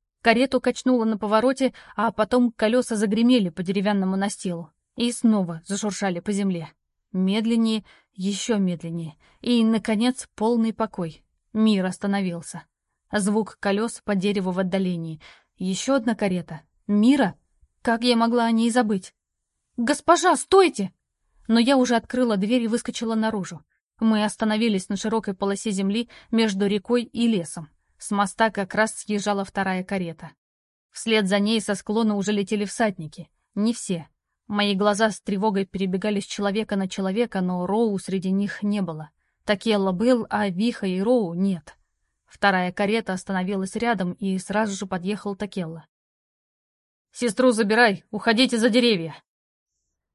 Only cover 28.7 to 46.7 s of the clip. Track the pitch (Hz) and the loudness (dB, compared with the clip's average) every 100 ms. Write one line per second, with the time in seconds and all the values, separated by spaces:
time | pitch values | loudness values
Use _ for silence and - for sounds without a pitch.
28.7 | - 220 - - 208 202 196 190 - 190 | 0 -2 -2 -4 -4 -2 -2 -4 -4 -2
29.7 | 185 185 196 170 160 156 _ _ _ _ | -4 -4 -6 -6 -10 -18 _ _ _ _
30.7 | _ _ - 226 220 190 202 208 226 208 | _ _ -8 0 2 2 2 2 0 -2
31.7 | 196 - 214 220 208 196 208 196 214 202 | -6 -2 0 0 0 0 -2 -2 -4 -4
32.7 | - 226 190 156 - 156 _ _ - 220 | -2 -2 -2 -12 -14 -20 _ _ -2 -2
33.7 | 233 - 170 - _ _ _ - 208 202 | -2 -4 -6 -8 _ _ _ -6 0 0
34.7 | 190 208 202 220 196 - 196 220 196 196 | 2 2 2 0 -2 -6 -2 0 0 -2
35.7 | 185 196 190 214 202 - - 202 202 214 | -4 -2 -2 -2 -2 -4 -4 -2 -2 -2
36.7 | 196 190 - 190 196 233 190 180 180 180 | -4 -4 -4 -2 -2 -2 -2 -2 -2 -2
37.7 | 208 233 196 - 190 185 190 202 - 208 | 0 0 -2 -4 -4 0 0 -2 -4 -4
38.7 | 208 180 156 156 _ _ _ - 202 226 | -2 -2 -6 -12 _ _ _ -4 -2 2
39.7 | 208 190 180 233 247 - 208 202 175 233 | 2 0 2 2 2 0 -2 -2 -2 -2
40.7 | - 190 185 208 247 180 170 196 180 - | -2 -4 -2 2 2 0 -2 -2 -2 -8
41.7 | - _ _ _ _ _ - 202 185 180 | -20 _ _ _ _ _ 0 2 2 0
42.7 | 180 202 226 226 185 - 190 185 196 190 | -2 0 0 -2 -6 -4 -4 -2 -4 -4
43.7 | 214 233 214 180 175 196 185 - 202 220 | -4 -2 -2 -4 -4 -4 -4 -2 -2 -2
44.7 | 196 196 185 180 208 208 196 202 - 165 | -4 -6 -6 -4 -6 -6 -8 -8 -6 -8
45.7 | 165 - _ _ _ _ _ _ _ _ | -10 -18 _ _ _ _ _ _ _ _